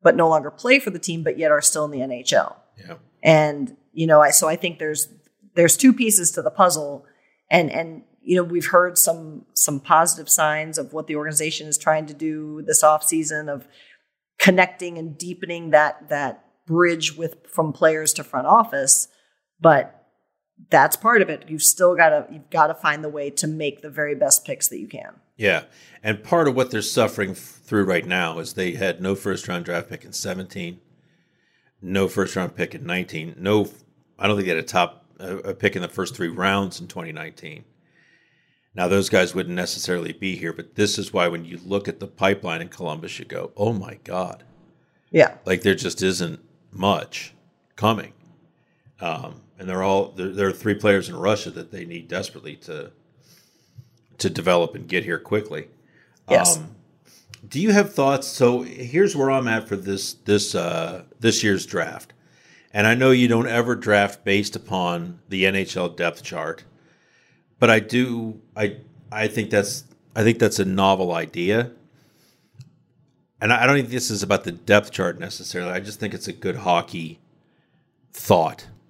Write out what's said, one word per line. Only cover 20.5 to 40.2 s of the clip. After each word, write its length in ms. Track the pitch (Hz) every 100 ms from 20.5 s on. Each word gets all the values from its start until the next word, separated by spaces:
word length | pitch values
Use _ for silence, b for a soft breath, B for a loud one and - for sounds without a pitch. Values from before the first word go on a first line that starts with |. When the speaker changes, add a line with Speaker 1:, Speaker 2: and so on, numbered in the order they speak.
| _ -
Speaker 1:
that's 260 | 151 143 -
part 260 | 220 233
of 60 | 170
it. 160 | 151 -
You've 140 | 156
still 340 | - - 180 175
gotta, 300 | 160 151 -
you've 200 | 156 -
gotta 240 | 165 151
find 280 | 160 156 151
the 60 | 156
way 220 | 147 143
to 160 | 143 160
make 340 | 156 147 143
the 100 | 151
very 240 | 143 147
best 300 | 143 139 -
picks 240 | - 135 -
that 100 | -
you 80 | -
can. 260 | - - - _ _
Speaker 2:
Yeah. 260 | 104 80 - b b b
And 200 | 110 104
part 240 | - 170 151
of 60 |
what 160 | 123 127
they're 120 | 110
suffering 480 | 104 - 110 - 98
f-, 60 | 92
through 460 | - - - 107
right 220 | 95 87 78
now 320 | 90 85 82
is 120 | 80
they 200 | - 92
had 280 | 82 95 87
no 140 | 92
first 340 | 98 101 92 -
round 160 | 90
draft 240 | 87 87 -
pick 160 | -
in 80 | -
seventeen, 680 | - - 92 92 95 87 90 _ _ _ _ _ _ _ _ _ _
no 260 | 92 98 95
first 280 | - 95 95
round 180 | 90
pick 200 | - 87
in 100 | 82
nineteen, 500 | - 90 90 80 82 -
no, 320 | 92 104 98 - _ _ _ _
I 80 | 98
don't 100 | 104
think 100 | 92
they 80 |
had 80 | 80
a 40 | 80
top, 400 | 92 87 - _ _
a, 180 | 92 98
a 160 | -
pick 220 | 95 104 95
in 60 |
the 60 | 90
first 260 | - 90
three 140 | - 85
rounds 500 | 87 95 98 98 -
in 60 | 87
twenty 240 | - 82
nineteen. 520 | 78 78 - 82 76 - _ _ _ _ _ _ _ _ _ _
Now, 120 | - 90
those 220 | 98 95
guys 260 | 101 90
wouldn't 220 | 95 85 87
necessarily 560 | 87 - - 90 82
be 240 | 80